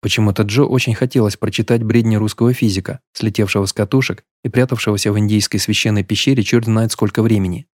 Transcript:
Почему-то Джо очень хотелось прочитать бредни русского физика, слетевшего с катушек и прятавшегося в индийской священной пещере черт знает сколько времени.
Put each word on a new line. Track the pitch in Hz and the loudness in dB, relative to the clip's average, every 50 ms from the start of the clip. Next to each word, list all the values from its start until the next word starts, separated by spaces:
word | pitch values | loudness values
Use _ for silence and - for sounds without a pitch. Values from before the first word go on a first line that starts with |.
Почему-то | - 104 - - 110 104 95 - 107 | -4 -2 0 2 2 0 2 0 -2
Джо | 101 104 127 143 | 0 2 2 2
очень | - 127 127 - - 113 | 4 2 0 0 0 -2
хотелось | - 131 123 - 135 110 104 98 - | -2 -2 0 0 0 0 0 0 -2
прочитать | - - - - 107 - 120 117 113 | -6 -4 -2 -4 0 0 0 0 0
бредни | 107 - 117 113 113 110 104 | 0 0 2 2 2 2 0
русского | 107 107 - - 117 120 | 0 -2 -2 0 0 0
физика, | 127 - - 107 95 98 92 - 92 - _ _ _ | 2 2 0 0 0 -2 -6 -6 -10 -12 _ _ _
слетевшего | - - 110 101 - 107 101 - 104 98 | -4 -4 -4 0 0 -2 0 0 -2 -2
с | 98 | -2
катушек | - - 104 98 - 135 131 - - - _ _ _ _ _ | -2 -2 -2 0 2 0 0 0 -6 -10 _ _ _ _ _
и | 123 | -2
прятавшегося | - 127 127 127 127 113 - - 104 101 - 107 104 | 0 0 0 0 0 -4 -2 -2 -2 0 0 0 0
в | 104 | 2
индийской | 107 104 107 104 104 - - 101 | 2 2 2 2 0 0 -2 -4
священной | - - 107 - - 110 107 104 95 | -2 -2 -2 0 0 0 0 0 0
пещере | - 110 - - - 135 127 107 | -2 -2 0 2 2 2 2 2
черт | - - 120 113 | 2 2 0 2
знает | 113 110 110 113 110 | 2 0 0 0 -2
сколько | - - 113 104 - - 110 | -2 -2 -2 -2 0 0 2
времени. | 117 113 104 95 92 90 82 - _ _ | 2 2 2 0 -2 -4 -6 -10 _ _